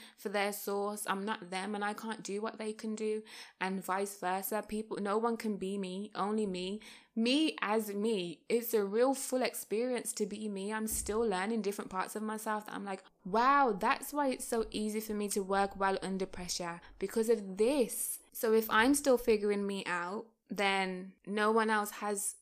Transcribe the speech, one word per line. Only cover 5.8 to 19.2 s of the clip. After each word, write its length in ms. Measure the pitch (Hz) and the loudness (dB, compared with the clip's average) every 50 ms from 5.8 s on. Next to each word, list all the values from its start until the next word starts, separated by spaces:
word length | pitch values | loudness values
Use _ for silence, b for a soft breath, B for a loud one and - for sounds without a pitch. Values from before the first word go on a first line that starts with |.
| 190 185 185 196 208 - - | -4 -4 -6 -8 -8 -8 -4
only 300 | - 190 208 220 220 214 | -4 -2 0 0 0 0
me. 360 | 196 180 180 185 190 208 214 B B B B B B B | 0 0 -2 -2 -4 -4 -6 B B B B B B B
Me 400 | 226 226 240 269 302 320 - - - | 2 4 4 4 4 4 2 0 0
as 320 | - 196 214 226 208 208 202 | 0 2 2 2 2 0 -2
me, 480 | 202 208 233 220 185 175 175 156 - _ - | 0 0 2 2 0 0 -4 -6 -8 _ 0
it's 240 | 214 240 226 - - | 0 2 2 2 2
a 100 | 214 202 | 2 2
real 300 | 196 202 226 247 269 269 | 2 4 4 4 4 4
full 280 | 269 - - 254 254 | 2 -2 -2 0 0
experience 720 | 240 - - - - - 202 220 247 254 247 226 - - - | 0 0 -2 -4 -6 -2 -2 0 0 0 0 -2 -2 -4 -2
to 120 | - 214 | -2 -2
be 240 | 190 208 214 214 214 | -2 -2 -4 -6 -6
me. 240 | 196 196 190 208 220 | -6 -4 -4 -4 -2
I'm 140 | 220 220 220 | -2 -2 -2
still 340 | - - - - 208 220 | -2 -2 -2 -2 0 2
learning 400 | 233 220 185 180 190 220 233 220 | 2 2 2 0 0 0 0 0
different 280 | 190 202 208 - - - | 0 -2 -2 -4 -6 -6
parts 280 | 185 185 185 - - 208 | -4 -4 -4 -4 -4 -6
of 60 | 220 | -4
myself 420 | 214 220 214 - 220 214 214 214 | -4 -6 -4 -4 -4 -4 -4 -4
that 100 | - - | -6 -8
I'm 100 | - 202 | -8 -6
like, 180 | 202 190 190 - - _ _ - | -6 -8 -8 -10 -16 _ _ -6
"Wow, 500 | 185 190 220 240 269 285 285 277 240 196 180 | 0 2 4 6 6 8 8 6 6 4 2
that's 340 | 208 240 - - - - | 2 0 0 0 -2 -4
why 160 | 285 294 285 262 | -2 0 2 2
it's 180 | 254 - - | 0 -2 -2
so 200 | - 240 226 220 220 | -2 0 0 0 -2
easy 280 | - 208 214 214 208 220 | -2 -2 -2 -2 -2 -2
for 140 | 220 220 214 | -2 -2 -2
me 160 | 208 208 202 | -2 -2 0
to 140 | - 208 190 | 0 0 0
work 340 | 185 196 196 196 196 - 190 | 2 2 2 2 2 0 0
well 200 | 196 190 190 - | 2 2 2 0
under 240 | - 190 190 185 190 | -2 -2 -2 -2 -4
pressure, 560 | - - 180 180 175 - - 175 170 170 175 B B B B | -4 -6 -6 -6 -6 -4 -4 -4 -6 -8 -10 B B B B
because 320 | 196 190 - 226 220 226 | -6 -2 0 2 4 4
of 280 | 226 214 202 190 185 196 | 4 2 0 -2 0 2
this." 600 | 214 247 302 285 226 - - - - - - - - _ - | 2 4 4 4 2 2 0 -4 -4 -4 -6 -8 -12 _ -8
So 200 | - 247 220 220 | -2 2 4 4
if 160 | 220 220 220 | 4 4 4
I'm 240 | - 214 226 269 285 | 4 6 6 6 6
still 240 | 285 - 277 247 | 6 6 6 4
figuring 480 | 240 | 6